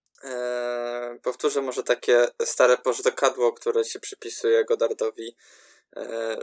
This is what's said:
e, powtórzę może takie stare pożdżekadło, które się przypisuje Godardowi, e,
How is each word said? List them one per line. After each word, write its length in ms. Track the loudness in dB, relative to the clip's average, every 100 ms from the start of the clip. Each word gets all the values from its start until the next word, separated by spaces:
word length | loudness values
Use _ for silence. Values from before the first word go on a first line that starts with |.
| _ _
e, 960 | -10 -6 -4 -4 -4 -4 -6 -6 -8 -6
powtórzę 380 | -6 -2 -2 0
może 220 | -2 -2
takie 440 | -2 0 4 4 4 0 -2
stare 320 | 4 6 6
pożdżekadło, 760 | 2 0 0 2 0 2 0
które 320 | 0 0 0 0
się 140 | -4
przypisuje 640 | -10 -12 -12 -4 2 4 4
Godardowi, 720 | 0 0 0 -4 -4 -12 -14 _ -20 _ _ _ -12
e, 420 | -8 -6 -4 -4